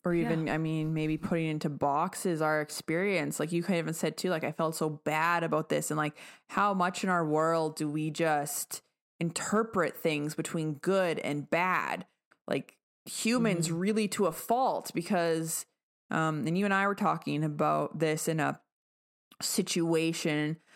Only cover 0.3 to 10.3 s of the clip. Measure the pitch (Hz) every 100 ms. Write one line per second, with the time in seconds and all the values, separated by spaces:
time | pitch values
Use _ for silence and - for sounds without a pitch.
0.3 | 160 160 156 160 160 156 160 156 156 -
1.3 | 170 160 156 156 139 143 143 180 - 190
2.3 | 160 156 156 147 - - 160 202 185 143
3.3 | - 156 170 170 170 156 160 160 160 180
4.3 | 165 151 160 160 160 156 151 - 156 165
5.3 | 175 165 151 156 151 156 151 151 - -
6.3 | - _ - 202 196 180 190 190 175 160
7.3 | 151 160 165 156 151 151 151 156 151 165
8.3 | 147 147 - - - _ _ _ _ 165
9.3 | - - 208 226 202 160 - 165 151 147